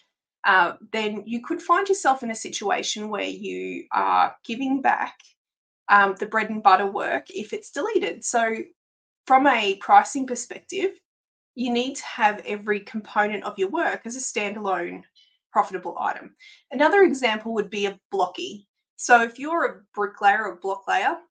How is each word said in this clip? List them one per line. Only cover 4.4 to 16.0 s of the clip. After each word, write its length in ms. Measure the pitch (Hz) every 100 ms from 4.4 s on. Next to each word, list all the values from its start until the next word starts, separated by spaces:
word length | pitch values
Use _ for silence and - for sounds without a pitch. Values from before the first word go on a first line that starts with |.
giving 380 | - 220 135 277
back, 320 | 120 - - - _ _ _ _ _ _ -
um, 280 | 202 196 190
the 80 | 208
bread 240 | 220 208
and 140 | 214
butter 220 | 208 190 196
work 400 | 233 - - -
if 220 | - 214
it's 180 | - -
deleted. 540 | 285 349 403 175 -
So 320 | - 240 226 220 - _ _ _ _ _ -
from 200 | 269 285
a 300 | 233 202 196
pricing 500 | - 202 - 277 254
perspective, 640 | 240 - - - - 381 - _ _ _ _ _
you 180 | - 247
need 220 | 240 262
to 100 | - -
have 360 | - 208 208
every 360 | - 208 208 208
component 640 | - 220 208 214 208 208
of 120 | 202 202
your 120 | 190
work 320 | 320 262 196
as 120 | 226 262
a 20 |
standalone 840 | 262 226 202 208 202 175 175 185 - _ _ _ _
profitable 440 | 220 190 185 180 -